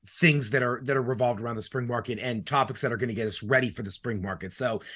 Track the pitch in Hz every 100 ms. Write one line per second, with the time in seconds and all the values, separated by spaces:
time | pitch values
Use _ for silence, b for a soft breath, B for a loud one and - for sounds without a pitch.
0 | - - 170 147 110 131 123 123 131 135
1 | 123 123 123 117 117 113 - 131 120 120
2 | 113 110 123 113 - 143 127 131 139 113
3 | 120 107 110 95 104 131 127 - 98 -
4 | 120 107 98 90 92 - 127 113 B